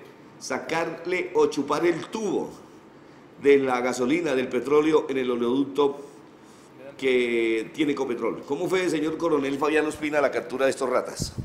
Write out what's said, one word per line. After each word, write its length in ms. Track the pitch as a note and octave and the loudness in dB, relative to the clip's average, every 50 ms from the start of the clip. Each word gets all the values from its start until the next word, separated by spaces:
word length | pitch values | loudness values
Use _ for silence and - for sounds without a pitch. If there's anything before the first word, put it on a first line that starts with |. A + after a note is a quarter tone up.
| - - - - - - - - | -18 -20 -20 -20 -20 -20 -20 -14
sacarle 920 | - - C3 A#2+ - - D3+ E3 E3+ E3 D3+ - - F3 F3+ F3+ F3+ - - | -8 -6 -6 -6 -6 -4 -4 -4 -2 -4 -6 -8 -6 -4 -4 -4 -4 -2 2
o 120 | D3+ D3+ | 2 2
chupar 380 | C#3+ - D3 C3+ - D3 D3+ E3 | 2 2 0 -2 -2 0 0 2
el 200 | F3 E3 D#3+ - | 2 0 0 -2
tubo 460 | - - A3+ A3 F#3+ C#3+ G2 - - - - - - - - - - - - - - - - - - - - - | -8 -8 -6 -4 -2 -2 -2 -4 -6 -10 -16 -20 -20 -20 -20 -20 -20 -20 -20 -20 -20 -20 -20 -20 -20 -10 0 6
de 160 | C#3+ C#3+ C#3 | 6 6 6
la 220 | C3+ C3 B2 B2 | 6 4 0 0
gasolina, 560 | B2 B2+ A#2+ A#2+ B2+ A#2+ D3+ F3 E3+ D3+ C3 | 0 0 0 0 0 0 2 0 0 0 0
del 100 | C3 B2 | 0 0
petróleo 600 | B2 - B2 A#2 C3+ D3 D3+ D3+ D#3+ D#3 D3 - - | 0 -2 -2 0 4 4 4 4 6 4 2 2 2
en 100 | C3+ C3+ | -2 -2
el 100 | B2+ B2 | 0 0
oleoducto 800 | B2 A#2+ A#2+ A#2 C3 C#3 C#3+ C3+ - D3 C#3+ C#3 C#3 - - - - - - - - - - - - - - - - - B2+ C#3 C#3 | 0 0 0 0 2 0 0 0 0 2 2 2 0 -2 -12 -18 -20 -20 -20 -20 -20 -20 -20 -20 -20 -20 -20 -20 -20 -20 -20 -18 -10
que 720 | C3 C3+ C3 B2+ B2 A#2+ A#2+ A#2 A#2 A#2 A2+ A2+ A2 A2 - - | -4 0 2 2 2 2 2 0 0 2 2 0 0 -2 -4 -2
tiene 200 | C#3 D#3 C#3+ C#3 | -2 0 0 0
Ecopetrol. 500 | C3+ C3+ A2+ A#2+ - A2+ G#2+ E2+ - - | 0 -2 -2 -2 -2 -2 -4 -4 -4 -6
¿Cómo 220 | - C#3+ D#3 F3+ D#3+ | -6 -4 -4 -2 0
fue, 200 | F3+ F#3 F#3 E3+ | 0 0 0 0
señor 280 | D#3 D#3 D3+ D#3+ D#3 | 0 0 -2 -2 -4
coronel 420 | D#3 D#3+ E3+ D3+ C#3+ C3+ C3+ C#3 C3+ | -2 -2 0 0 0 0 0 -2 0
Fabián 280 | D#3 D3 D#3 D3+ D3+ | 0 2 2 2 2
Ospina, 340 | D#3 D3 - D3+ D3+ D3 D3 | 0 -2 -4 -6 -2 0 2
la 100 | C#3+ B2 | 2 2
captura 360 | - A#2+ - - A2+ B2 C3+ | 2 0 -4 -4 -2 0 2
de 40 | C3 | 2
estos 180 | A#2 - C3+ B2 | 2 0 0 0
ratas? 440 | B2 A2+ - - - - - - - - - | 0 0 0 -2 -6 -8 -8 -8 -8 -10 -12